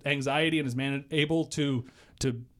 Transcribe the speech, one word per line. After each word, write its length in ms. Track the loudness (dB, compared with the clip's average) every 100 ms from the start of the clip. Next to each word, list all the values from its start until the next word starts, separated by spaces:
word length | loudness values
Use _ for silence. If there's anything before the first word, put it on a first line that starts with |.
anxiety 540 | -2 0 2 2 2 2
and 80 | 0
is 80 |
man-, 300 | -2 -2 -4 -2
able 320 | 0 2 2
to, 400 | 0 -2 0 0 -4 -14 -20 -6
to 240 | -4 -4 -8 -20